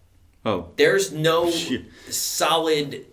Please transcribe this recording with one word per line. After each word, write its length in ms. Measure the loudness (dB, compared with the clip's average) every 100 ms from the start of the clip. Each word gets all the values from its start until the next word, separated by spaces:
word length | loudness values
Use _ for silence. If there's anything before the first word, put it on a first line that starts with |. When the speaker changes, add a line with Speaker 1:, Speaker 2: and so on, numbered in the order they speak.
| _ _ _ _ -4
Speaker 1:
Oh. 240 | -4 -4 2
Speaker 2:
There's 360 | 4 4 0
no 400 | 0 2 2 2
Speaker 1:
Shit. 340 | 0 -2 -4 -6 -20 -10
Speaker 2:
solid 960 | -6 -4 -2 0 2 2 0 -2 -8 -16